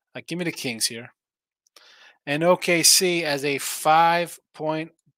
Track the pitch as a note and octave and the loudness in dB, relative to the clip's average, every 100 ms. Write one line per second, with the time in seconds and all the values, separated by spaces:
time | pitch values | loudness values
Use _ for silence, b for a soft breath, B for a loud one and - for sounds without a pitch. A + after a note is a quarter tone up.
0 | _ B2+ - E3+ E3+ - C3+ A2+ - A#2 | _ -18 -12 -8 -6 -6 -8 -6 -6 -6
1 | B2 _ _ _ _ _ _ _ b b | -16 _ _ _ _ _ _ _ b b
2 | b b - D3 E3+ F3+ - E3+ D3 - | b b -6 -2 2 2 2 2 4 4
3 | F#3 E3+ D#3 C#3+ C#3+ C#3 - - D#3 D#3 | 2 -2 -2 -4 -2 -4 -6 -4 2 4
4 | E3+ E3+ E3+ - _ - D#3 D#3 E3 _ | 6 2 -2 -10 _ -10 -6 -6 -8 _
5 | _ | _